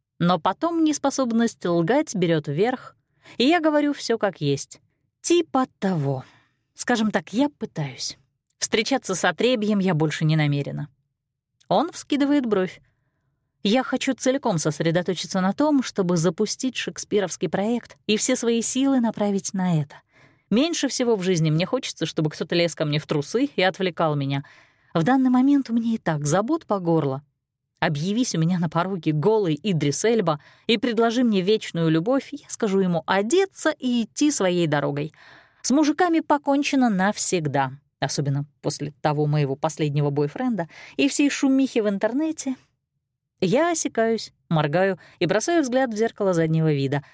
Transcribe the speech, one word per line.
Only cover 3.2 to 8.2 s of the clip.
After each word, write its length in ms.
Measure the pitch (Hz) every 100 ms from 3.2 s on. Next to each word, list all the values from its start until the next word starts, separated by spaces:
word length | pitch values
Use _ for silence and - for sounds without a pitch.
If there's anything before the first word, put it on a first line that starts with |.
| - -
и 80 | 247
я 140 | 349
говорю 340 | 311 294 294
все 240 | 277 - 226
как 240 | 202 -
есть. 380 | 143 139 - - _ _ _ _
«Типа 460 | - 339 339 262 254 _
того. 440 | 196 175 139 131 - _ _ _ _ -
Скажем 360 | - 240 214
так, 220 | 196 -
я 160 | 208 285
пытаюсь. 680 | - 220 - 143 123 - -